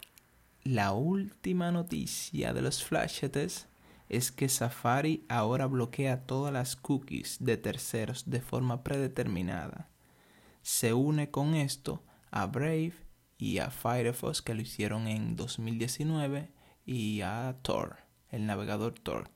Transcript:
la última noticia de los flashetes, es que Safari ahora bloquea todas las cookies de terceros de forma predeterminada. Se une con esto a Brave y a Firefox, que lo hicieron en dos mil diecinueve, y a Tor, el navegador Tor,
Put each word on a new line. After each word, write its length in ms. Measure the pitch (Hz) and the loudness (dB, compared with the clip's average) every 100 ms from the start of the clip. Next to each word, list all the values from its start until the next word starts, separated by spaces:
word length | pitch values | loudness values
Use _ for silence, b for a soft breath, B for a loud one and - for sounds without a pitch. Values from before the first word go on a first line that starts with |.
| - - - _ _ _ | -20 -20 -20 _ _ _
la 280 | 135 123 98 | 0 4 4
última 800 | 98 156 196 202 - 185 180 175 | 4 2 2 0 -4 0 2 2
noticia 800 | 175 170 76 64 - - 143 - | 2 0 -2 -4 -4 -4 -2 0
de 100 | 123 | 0
los 220 | 131 - | 0 0
flashetes, 840 | - 165 - - 139 143 170 - - B B B - | 0 0 0 -2 -2 -2 -2 -4 -12 B B B -4
es 220 | 117 127 | 0 0
que 160 | - 135 | 0 0
Safari 760 | - 120 - 120 131 151 160 - | 2 0 0 2 4 4 0 0
ahora 380 | 120 110 131 135 | 2 2 2 2
bloquea 600 | 127 120 - 135 127 - | 2 0 0 0 0 0
todas 260 | 131 143 | -2 0
las 240 | 135 123 - | 0 -2 -4
cookies 640 | - 139 - 65 - - | 0 0 0 -6 -6 -2
de 160 | 123 110 | 2 2
terceros 720 | 104 131 - 117 110 127 - | 0 -4 -2 -2 -2 -4 -2
de 120 | 123 | -2
forma 420 | - 123 127 120 | 0 0 2 0
predeterminada. 1080 | - 139 135 - 123 90 90 87 73 - - _ B B B B B B | 0 0 0 0 0 0 0 -2 -6 -8 -12 _ B B B B B B
Se 300 | - - 117 | -2 2 4
une 380 | 117 143 151 147 | 4 4 4 2
con 240 | - 147 | 2 2
esto 480 | 160 139 - - 160 B B B | 4 2 -2 -6 -6 B B B
a 160 | 107 98 | -2 0
Brave 480 | 123 151 160 160 - - - _ - | 0 0 2 0 -4 -14 -20 _ -6
y 200 | 110 92 | -2 0
a 120 | - | -2
Firefox, 720 | - 120 123 117 123 - 151 | -2 0 2 2 0 -2 -2
que 120 | - | -2
lo 60 | 110 | -4
hicieron 480 | 123 - 104 107 113 | -4 -2 0 0 0
en 280 | 110 110 113 | 0 0 -2
dos 220 | 123 - | -4 -4
mil 200 | 113 113 | -2 0
diecinueve, 720 | 117 - 151 160 143 139 156 B B B | 0 0 0 2 0 -2 -6 B B B
y 360 | - 127 107 107 | -4 0 0 0
a 340 | 92 110 127 127 | 0 -2 -4 -4
Tor, 380 | - - - - - _ _ | -2 0 -2 -6 -20 _ _
el 160 | - 107 | -2 0
navegador 480 | 101 101 104 113 | 0 -2 0 -2
Tor, 360 | - - 58 - | -2 -4 -4 -6